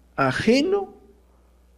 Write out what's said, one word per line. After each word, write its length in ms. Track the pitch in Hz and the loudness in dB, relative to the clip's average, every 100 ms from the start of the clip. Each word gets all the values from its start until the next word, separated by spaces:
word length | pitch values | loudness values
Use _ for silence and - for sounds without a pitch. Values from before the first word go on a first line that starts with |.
| _ - | _ -4
ajeno 800 | 135 - 220 262 339 403 381 - - _ _ _ _ _ _ | -2 0 2 2 2 -2 -4 -14 -20 _ _ _ _ _ _